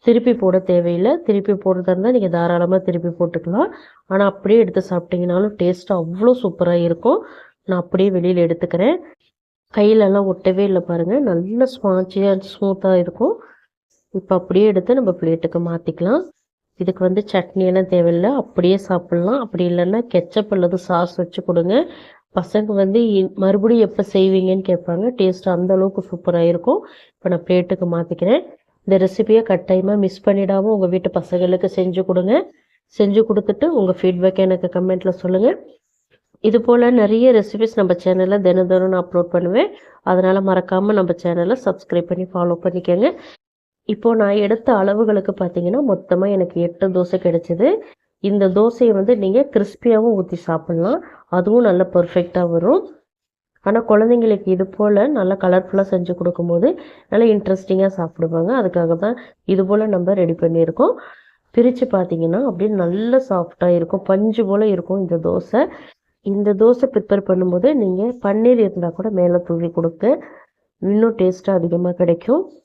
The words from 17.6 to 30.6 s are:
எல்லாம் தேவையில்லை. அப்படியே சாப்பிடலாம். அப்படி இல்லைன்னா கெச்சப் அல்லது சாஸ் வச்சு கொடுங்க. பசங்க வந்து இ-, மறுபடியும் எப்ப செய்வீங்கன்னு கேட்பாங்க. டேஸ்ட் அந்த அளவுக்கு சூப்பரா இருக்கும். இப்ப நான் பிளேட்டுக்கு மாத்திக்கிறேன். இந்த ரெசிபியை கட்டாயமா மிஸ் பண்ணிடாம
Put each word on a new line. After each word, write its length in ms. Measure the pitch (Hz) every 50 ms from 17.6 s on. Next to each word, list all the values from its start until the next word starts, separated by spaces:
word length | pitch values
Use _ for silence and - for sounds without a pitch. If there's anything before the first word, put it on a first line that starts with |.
| 185 185
எல்லாம் 220 | 180 185 185 185
தேவையில்லை. 380 | 185 180 170 170 170 170 180 226 277 269
அப்படியே 360 | - - - - 175 180 196 196 196
சாப்பிடலாம். 520 | - 185 175 175 - 175 170 175 196 247 277 240
அப்படி 200 | 208 - 175 180 175
இல்லைன்னா 280 | 175 175 175 180 202 233 240 240 -
கெச்சப் 380 | 180 175 175 - 220 208 214 202
அல்லது 220 | 185 180 175 190 180 -
சாஸ் 260 | - 180 170 180 175 - -
வச்சு 200 | 175 170 - - 185
கொடுங்க. 280 | - 175 170 170 180 208 269 349 - - - - - - _ _ _ _
பசங்க 360 | 190 175 - - 214 214 214 208 196
வந்து 180 | 196 190 196 233 240 226 208
இ-, 120 | 190 185 190 190 - 190
மறுபடியும் 440 | 190 196 202 196 226 240 233 214
எப்ப 160 | 196 - - 196 202 -
செய்வீங்கன்னு 520 | 196 190 190 190 190 185 185 185 190 185 190
கேட்பாங்க. 360 | 180 175 175 - 170 175 208 247 247 240
டேஸ்ட் 280 | 190 185 185 185 - 190 180
அந்த 180 | 170 180 185 190
அளவுக்கு 260 | 190 190 196 190 202 185 -
சூப்பரா 320 | - 175 - 180 175 170 170 170
இருக்கும். 280 | 175 170 170 - 311 427 - - - - _ _ _
இப்ப 140 | _ - 180 170
நான் 120 | 170 175
பிளேட்டுக்கு 400 | - 180 180 175 180 190 185 185 175 170
மாத்திக்கிறேன். 480 | 170 165 170 175 165 175 190 247 330 359 - - _ _ _ _ _ _
இந்த 100 | - 190 185 190
ரெசிபியை 400 | 185 190 - 214 214 220 226 220 -
கட்டாயமா 420 | 190 175 - - 185 190 190 196 208 208
மிஸ் 180 | 196 185 190 - -
பண்ணிடாம 460 | 208 196 196 196 190 196 196